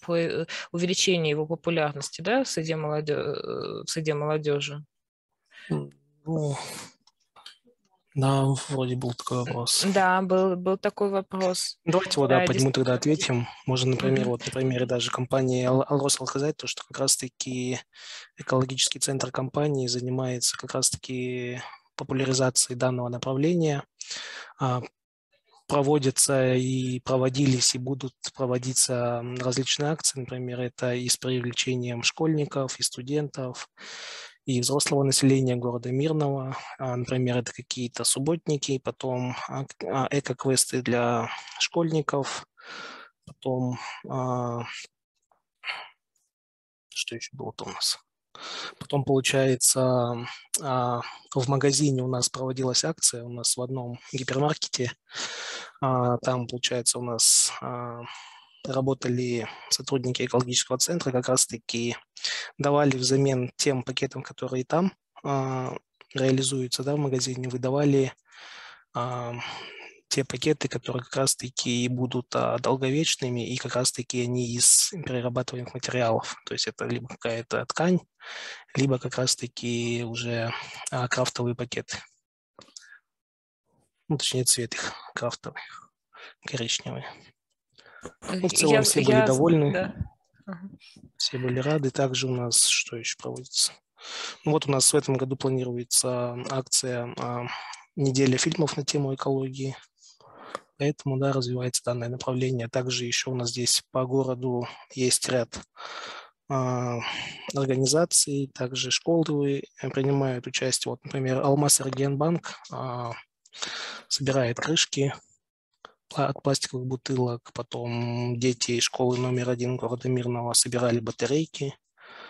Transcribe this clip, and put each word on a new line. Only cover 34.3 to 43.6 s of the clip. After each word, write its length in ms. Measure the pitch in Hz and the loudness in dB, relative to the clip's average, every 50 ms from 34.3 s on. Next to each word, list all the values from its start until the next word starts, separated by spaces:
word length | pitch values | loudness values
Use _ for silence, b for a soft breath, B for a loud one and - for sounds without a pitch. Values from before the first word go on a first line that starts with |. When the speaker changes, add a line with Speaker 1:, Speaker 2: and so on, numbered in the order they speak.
| B B _ | B B _
Speaker 2:
и 160 | - 131 123 | 0 2 2
взрослого 420 | 123 120 135 143 - - 151 139 | 2 2 2 2 2 2 4 4
населения 540 | 139 135 131 - 139 135 135 135 131 127 123 | 4 4 4 6 6 6 6 6 6 4 2
города 340 | 123 120 123 120 120 120 123 | 0 0 -2 -2 -4 -4 -2
Мирного. 640 | 127 135 143 160 156 156 147 143 139 139 131 131 131 B B B B - | 0 0 2 2 2 2 0 0 0 -2 -4 -6 -8 B B B B -6
А, 180 | 135 127 123 | -4 -4 -2
например, 420 | 123 123 - 131 127 127 123 123 123 | -2 -2 0 0 2 2 2 2 0
это 140 | 117 - | 0 -2
какие-то 520 | - - 127 - - 131 123 120 - - 120 | -6 -10 -10 -8 -6 -4 -4 -4 -4 -2 0
субботники, 760 | - - 135 135 156 170 165 - - 151 143 - - 139 131 | 0 0 0 0 0 0 0 0 -2 -2 0 0 -2 -2 -2
потом 560 | - 127 120 - - 131 127 127 127 123 156 B B - | -2 -4 -6 -4 -4 -2 -2 -2 -2 -2 -4 B B -6
ак-, 260 | - 135 135 - - - - | -6 -6 -8 -8 -10 -8 -4
а, 240 | 85 104 135 131 - | -2 0 0 2 2
эко-квесты 720 | 147 143 - - 127 - - 135 131 123 - - - 131 | 2 0 0 -2 -2 -2 0 2 2 2 2 2 0 -2
для 460 | 123 120 120 120 120 120 120 117 113 110 B B B B B - | 0 2 2 4 4 4 2 2 0 -2 B B B B B -4
школьников, 880 | - - - 170 170 160 160 156 143 - - 143 131 - - - - - B B B B B B B B B B B B B _ _ | -4 0 2 2 2 4 2 2 2 2 0 0 0 -2 -6 -8 -10 -14 B B B B B B B B B B B B B _ _
потом, 520 | - - _ - 135 127 127 | -20 -16 _ -4 -2 0 0